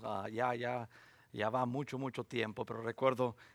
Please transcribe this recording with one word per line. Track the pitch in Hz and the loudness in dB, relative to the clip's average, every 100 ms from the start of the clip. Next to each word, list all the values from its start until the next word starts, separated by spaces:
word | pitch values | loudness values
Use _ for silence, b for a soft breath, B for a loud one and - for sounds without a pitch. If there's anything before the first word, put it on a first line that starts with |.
ah, | 110 104 104 | -4 -4 -2
ya, | 110 123 120 | 0 0 0
ya, | 120 123 117 b b b b | 0 -2 -4 b b b b
ya | 117 104 | -2 0
va | 123 127 | 2 2
mucho, | 127 143 131 | 0 -2 -4
mucho | 135 120 | -4 -6
tiempo, | 120 120 110 107 120 | -4 0 0 -2 -6
pero | 113 | -4
recuerdo | 113 117 131 123 127 113 b | -4 2 4 4 2 0 b